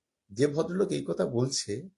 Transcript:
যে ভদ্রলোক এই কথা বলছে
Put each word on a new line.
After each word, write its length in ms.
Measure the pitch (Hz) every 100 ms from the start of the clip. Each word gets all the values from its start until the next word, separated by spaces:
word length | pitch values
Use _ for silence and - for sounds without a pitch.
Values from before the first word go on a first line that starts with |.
| _ _ _
যে 160 | 101 123
ভদ্রলোক 420 | 147 175 185 190
এই 160 | 143 139
কথা 180 | - 143
বলছে 640 | 120 131 - - 107 185